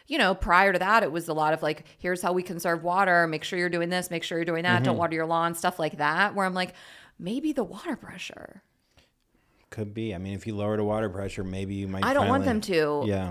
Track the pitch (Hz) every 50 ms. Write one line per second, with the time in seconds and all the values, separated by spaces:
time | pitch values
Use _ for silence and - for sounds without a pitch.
0 | _ - 285 320 226 185 190 190 - - 170 180 196 196 185 175 180 190 214 226
1 | 208 151 147 170 - - 156 156 151 151 160 156 160 151 156 - - - - -
2 | - 180 185 180 196 180 180 185 180 185 180 170 - 180 170 165 160 175 175 190
3 | 196 185 175 175 170 165 156 156 - - 190 180 175 180 175 170 170 170 180 180
4 | 175 175 170 165 - - 180 165 170 175 170 165 170 180 180 180 - 185 170 -
5 | 170 165 165 160 160 160 165 165 165 170 170 170 - 180 180 - 160 156 - 147
6 | 147 147 156 175 196 208 - 202 196 185 180 185 180 180 - - - - - -
7 | - - _ - - 175 226 277 311 302 294 277 214 165 180 196 - 349 269 -
8 | - - - 185 - - - - - - - 190 - _ _ _ _ _ _ _
9 | _ _ _ _ _ _ _ _ _ _ _ _ _ _ - - 107 101 101 113
10 | 113 113 98 87 92 98 101 95 - 113 107 101 104 104 107 107 107 104 107 110
11 | 110 104 90 95 98 98 - - 98 92 92 95 98 95 98 98 98 95 95 95
12 | 95 240 269 285 - - 262 - - - 226 214 208 208 185 160 156 147 147 147
13 | 139 107 101 95 92 -